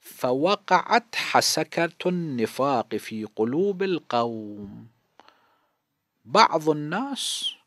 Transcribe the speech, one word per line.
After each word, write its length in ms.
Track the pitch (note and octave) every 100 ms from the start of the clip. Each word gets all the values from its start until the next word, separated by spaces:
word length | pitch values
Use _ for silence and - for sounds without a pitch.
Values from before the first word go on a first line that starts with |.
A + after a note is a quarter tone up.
فوقعت 1120 | - - B2+ C3 E3+ G3+ - F3+ - A3+ -
حسكة 960 | - - - - - D#3 - E3 - F#3
النفاق 880 | F3+ E3 B2 A2 - C#3 C3 - G#2+
في 280 | - A2
قلوب 580 | G#2+ - A2 D3 G3+ F#3
القوم. 1040 | F#3+ E3+ - A#2+ A#2+ A2+ G#2+ G#2 G2+ A2+ A2+ _ _ _ - _ _ _ _ _ _ _ _ _
بعض 440 | A2 E3+ A3 E3 D#3
الناس 840 | D3+ D3 F#3 C4+ C#4 - - - -